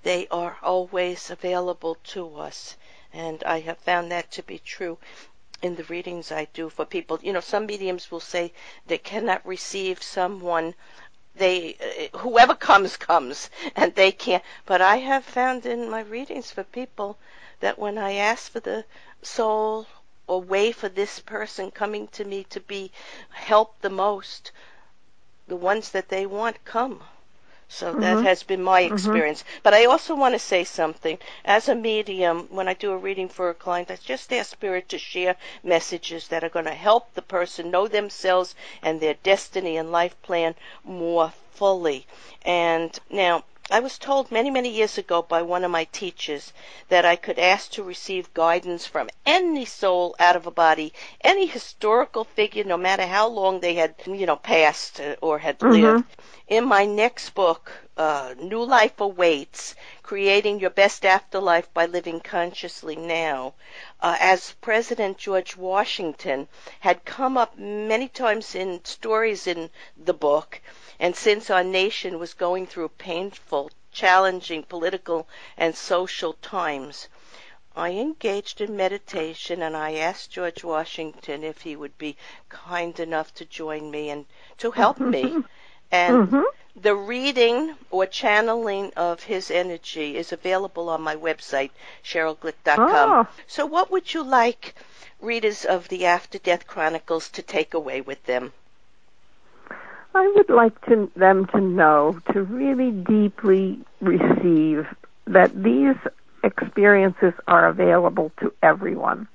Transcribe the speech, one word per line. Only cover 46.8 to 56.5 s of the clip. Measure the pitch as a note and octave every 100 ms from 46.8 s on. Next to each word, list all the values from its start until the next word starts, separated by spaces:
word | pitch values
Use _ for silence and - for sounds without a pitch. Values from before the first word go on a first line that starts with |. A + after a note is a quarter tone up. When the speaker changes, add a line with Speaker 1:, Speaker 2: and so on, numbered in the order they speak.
| -
Speaker 1:
that | F3+
I | F3 F3
could | - F3
ask | F3+ G3+ -
to | -
receive | F#3+ F3+ - F#3+ F3 -
guidance | E3 F3 F3+ E3+ -
from | D#3 A2+ - C#4
any | F4 F4 D4 A#3
soul | - G3 F3+ F3 -
out | F3 F3
of | E3+
a |
body, | - E3 D#3 D#3 - - -
any | C#4 G4 F#4
historical | A#3 - - G#3+ A3+ C#4+ A3+ A3+
figure, | - G#3 G#3
no | G3 F3
matter | F#3 F#3+ F#3
how | G3 A3+
long | A3 F#3+ F#3+
they | F3
had, | E3+ D#3+ - -
you | G3 F3+
know, | D3
passed, | - E3 D3+ - - -
uh, | C#3+ -
or | D#3+ D3+
had | D#3 C#3
Speaker 2:
Mm-hmm. | A#3 A3
Speaker 1:
lived. | A3 A3+ B3 - - -
In | -